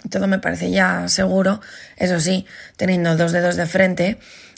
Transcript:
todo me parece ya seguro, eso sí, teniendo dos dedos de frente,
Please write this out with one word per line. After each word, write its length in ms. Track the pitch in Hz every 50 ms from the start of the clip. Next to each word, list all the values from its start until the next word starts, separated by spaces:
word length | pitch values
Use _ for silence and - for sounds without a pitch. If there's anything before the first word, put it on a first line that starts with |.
| - -
todo 180 | - 196 196 196
me 120 | 190 190
parece 320 | - 165 170 165 175 180
ya 380 | 180 196 185 185 180 175 175 180
seguro, 500 | - - 190 190 185 190 190 190 202 214 - - - - - - - -
eso 220 | - 180 180 170
sí, 240 | 156 175 190 185 185 - - - - - _ _
teniendo 400 | - 185 185 180 170 170 165 160
dos 160 | 170 170 170
dedos 240 | 175 175 175 175 175
de 80 | 175
frente, 540 | 165 - 190 190 185 180 - 175 185 226 - - - - - - - -